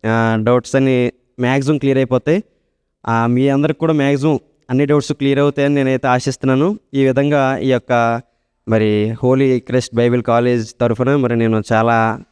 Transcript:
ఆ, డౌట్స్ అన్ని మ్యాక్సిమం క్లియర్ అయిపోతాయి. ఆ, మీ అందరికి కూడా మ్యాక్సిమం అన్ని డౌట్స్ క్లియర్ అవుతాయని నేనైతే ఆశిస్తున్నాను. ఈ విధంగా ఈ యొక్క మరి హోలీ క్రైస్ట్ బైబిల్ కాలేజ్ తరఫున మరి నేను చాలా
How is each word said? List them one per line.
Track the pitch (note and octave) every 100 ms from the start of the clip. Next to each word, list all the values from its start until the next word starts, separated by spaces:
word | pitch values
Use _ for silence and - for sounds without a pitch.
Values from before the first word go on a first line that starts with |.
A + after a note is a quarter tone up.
| A2
ఆ, | A2+ A2+ A2+
డౌట్స్ | A2 B2 - C3+
అన్ని | C3+ B2+ B2 _ _ -
మ్యాక్సిమం | B2 C3+ C3+ D3
క్లియర్ | C#3 C3+
అయిపోతాయి. | C3 B2+ D3 F3+ - _ _ _ _ _ -
ఆ, | A2+ A#2
మీ | B2 C3+
అందరికి | C#3 D3+ D#3+
కూడా | D#3+
మ్యాక్సిమం | D#3 C#3 C#3+ D3 C#3 _ _ -
అన్ని | B2+ C#3+
డౌట్స్ | D3 -
క్లియర్ | D3 C#3 C#3
అవుతాయని | C#3+ C#3+ C#3+ C#3+
నేనైతే | C3 C3 C3
ఆశిస్తున్నాను. | B2+ C3+ B2+ C3 C3 E3 G#3+ _
ఈ | C#3 C3+
విధంగా | C3 C#3+ D3 C3+ C3
ఈ | C3
యొక్క | B2 - A#2+ A#2 A#2 - _ _ _ -
మరి | A2 G#2+ G#2 G#2+ A2+
హోలీ | B2+ C3 C3+ B2+
క్రైస్ట్ | - B2 - A2+
బైబిల్ | A#2+ B2
కాలేజ్ | A#2 A#2 B2 B2 G#2+ -
తరఫున | A#2+ A2 B2+ C#3+
మరి | B2 A#2
నేను | A2+ A2 G#2
చాలా | A2 A2+ A#2 A2+ A2 -